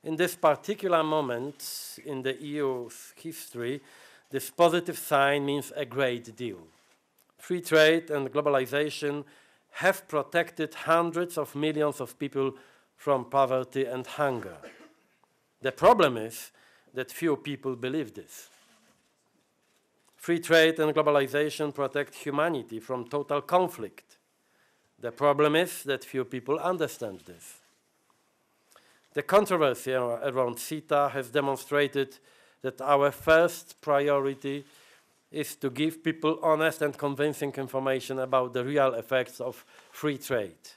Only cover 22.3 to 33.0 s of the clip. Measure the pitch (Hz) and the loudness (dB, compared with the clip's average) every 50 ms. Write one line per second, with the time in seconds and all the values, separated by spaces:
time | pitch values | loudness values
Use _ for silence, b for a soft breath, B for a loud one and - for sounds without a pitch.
22.3 | 139 143 151 170 165 135 113 117 110 110 - - 131 123 120 120 - 147 143 - | -2 0 0 0 0 -4 -6 -8 -12 -14 -8 -6 -6 -6 -6 -6 -6 -6 -4 -2
23.3 | 147 147 139 - 180 180 185 170 - - 110 95 - - _ _ _ _ _ _ | -4 -4 -2 2 2 2 2 2 -2 -8 -12 -12 -12 -18 _ _ _ _ _ _
24.3 | _ _ _ _ _ _ _ _ _ _ _ _ _ _ - 120 113 - 139 147 | _ _ _ _ _ _ _ _ _ _ _ _ _ _ -12 -10 -6 2 2 2
25.3 | 143 143 151 151 147 160 180 180 - - - 135 135 127 - - - 131 127 123 | 4 6 4 4 4 2 2 0 -4 -10 -4 -4 -4 -4 -4 -6 -6 -6 -6 -4
26.3 | - 127 120 131 143 165 - 175 185 170 160 131 - - 120 107 95 90 - - | -8 -10 -4 -4 -4 -2 0 -2 -2 -2 -4 -6 -4 -8 -10 -10 -10 -12 -16 -20
27.3 | 87 82 82 - - - _ _ _ _ _ _ _ _ _ _ _ _ _ _ | -20 -20 -20 -20 -20 -20 _ _ _ _ _ _ _ _ _ _ _ _ _ _
28.3 | _ _ _ _ _ _ b b b b b b b b b b b 147 143 - | _ _ _ _ _ _ b b b b b b b b b b b -6 -2 4
29.3 | 185 202 208 190 190 170 156 139 123 - - 135 131 131 123 120 117 113 - 143 | 4 4 4 4 2 2 4 2 2 0 -4 -2 -2 0 0 -2 -2 -2 -4 -4
30.3 | 123 131 127 120 120 120 - - 156 156 151 _ 151 143 143 139 127 143 131 117 | 0 0 -2 -2 -2 -6 -8 -8 -10 -10 -4 _ 0 2 2 0 -2 -4 -8 -2
31.3 | 113 147 139 139 135 131 - - 147 147 147 139 139 139 135 131 - - b b | 0 0 0 0 -2 -4 -4 -2 0 2 2 2 0 -2 -4 -4 -6 -20 b b
32.3 | b b b b b b - 131 127 - - 143 143 139 | b b b b b b -8 -8 -6 -4 0 2 4 4